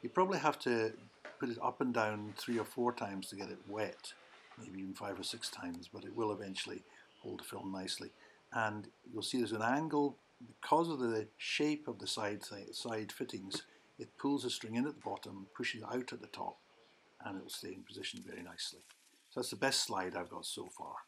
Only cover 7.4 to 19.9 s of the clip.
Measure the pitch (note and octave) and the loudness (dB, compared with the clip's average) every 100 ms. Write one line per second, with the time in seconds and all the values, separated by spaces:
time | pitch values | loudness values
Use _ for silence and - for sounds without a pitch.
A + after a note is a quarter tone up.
7.4 | - - F#2+ F#2+ F#2 - F2 - - - | -6 -6 -4 -2 -2 -4 -6 -12 -20 -20
8.4 | _ A#2+ G#2+ G#2 G2+ - - A2 G2+ C3 | _ 2 2 2 -8 -14 -8 -4 0 2
9.4 | A2+ A2 A2+ C3+ D#3+ D3 C#3+ - _ _ | 2 4 4 4 4 4 4 0 _ _
10.4 | A#2+ - - D#3 E3+ D3 A#2+ A2 G#2+ - | -18 -10 4 6 6 4 4 2 0 -6
11.4 | - - D3+ D3 D3+ A2+ - - G#2 G#2 | -2 2 4 2 -2 -4 -2 0 0 -2
12.4 | - G2+ - - A#2+ A2 G#2 - A#2+ G2+ | -6 -8 -8 -6 -2 -2 -2 -4 -4 -4
13.4 | G2 - - - - - A#2+ - C#3+ C#3+ | -4 -6 -6 -20 -20 -12 -12 -2 2 2
14.4 | B2 - A2 A2+ C#3+ D3 G#2+ G2 - G2+ | 2 -2 0 2 2 0 -6 -6 -6 -10
15.4 | G2 - A#2+ A2+ G#2+ B2+ B2 - - - | -12 -2 -2 -2 -2 -2 -2 -8 -10 -6
16.4 | - - _ - - - - _ A2 G2 | -6 -6 _ -20 -20 -20 -20 _ -8 -8
17.4 | - - F#2 F#2 - - - - - - | -6 -8 -6 -8 -10 -8 -6 -6 -10 -10
18.4 | E2+ - - - - - - _ _ - | -10 -8 -8 -8 -18 -20 -20 _ _ -4
19.4 | A#2+ G#2+ C3+ B2 - | -2 2 4 4 4